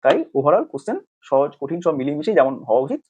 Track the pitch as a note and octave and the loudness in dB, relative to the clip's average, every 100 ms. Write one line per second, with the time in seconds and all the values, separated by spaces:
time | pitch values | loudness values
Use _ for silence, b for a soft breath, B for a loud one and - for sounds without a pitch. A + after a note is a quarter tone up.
0 | C3 G#3 D#4+ C#3 C#3 F3+ D#4 C3+ - G4 | 2 0 0 0 2 2 0 -8 -8 -8
1 | - _ - C3+ C#3+ - C#3 E3+ F3 D3+ | -10 _ -2 0 0 -4 -8 -4 -2 -2
2 | C3 D3 D#3 G3 C3+ C3+ B2 A2+ C3+ D4+ | -4 -4 0 2 2 0 0 0 0 -6